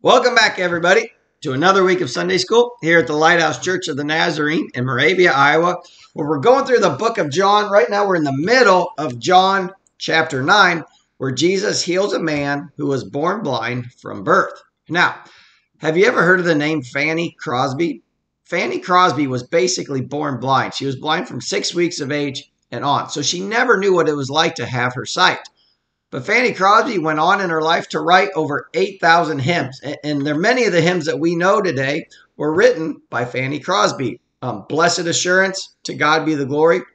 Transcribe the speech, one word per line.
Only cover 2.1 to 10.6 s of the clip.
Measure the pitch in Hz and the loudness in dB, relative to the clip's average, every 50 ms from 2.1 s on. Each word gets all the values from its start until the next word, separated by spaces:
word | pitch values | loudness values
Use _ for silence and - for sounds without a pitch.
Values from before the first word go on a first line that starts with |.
Sunday | - 175 175 180 185 | -4 -6 -4 -2 -2
School | 180 180 - 220 240 240 240 - _ | -2 -2 2 2 2 2 2 -4 _
here | - 160 170 170 | 0 2 2 2
at | 160 | 2
the | 165 151 | 2 0
Lighthouse | 151 160 165 175 170 160 156 135 - | 2 4 4 4 4 2 0 -2 -4
Church | - 180 185 180 185 | -4 -4 -4 -4 -6
of | 170 143 | -6 -8
the | 135 147 | -6 -4
Nazarene | 147 156 165 175 175 151 156 147 147 160 185 - - - | -4 -2 0 0 -2 -2 -2 -2 -2 -2 -2 -4 -6 -6
in | 123 123 | -6 -4
Moravia, | 135 127 123 143 165 190 185 180 170 | -2 -2 0 0 0 2 2 2 2
Iowa, | 139 139 139 143 151 160 170 180 170 - - - - - - _ _ | 4 4 4 4 4 2 2 0 -2 -4 -10 -20 -20 -20 -20 _ _
where | - 151 | -8 -4
we're | 147 160 143 | -4 -4 2
going | 135 226 262 269 254 | 4 4 4 4 4
through | - 247 226 | 2 2 2
the | 202 175 | 2 0
book | 139 127 214 226 226 | 0 0 -4 -2 -2
of | 208 170 143 | -2 -4 -2
John. | 131 175 196 202 208 208 208 196 | 0 0 2 4 4 2 2 4
Right | 202 208 240 233 | 2 2 2 2
now, | 202 202 208 | 0 -2 0
we're | 196 185 | 0 0
in | 170 151 | 0 0
the | 143 | -2
middle | 135 135 156 208 247 262 247 202 190 180 170 - - - | -2 -2 0 2 4 4 6 6 4 4 2 -2 -6 -6
of | 151 156 123 | -6 -6 -8
John | 117 113 160 180 185 190 190 196 196 185 185 - _ _ _ _ | -6 0 4 4 6 6 4 2 0 -2 -6 -10 _ _ _ _
chapter | _ - - 156 165 160 - 147 127 131 | _ -4 0 0 0 0 0 -2 -2 2
nine, | 160 202 214 | 4 6 6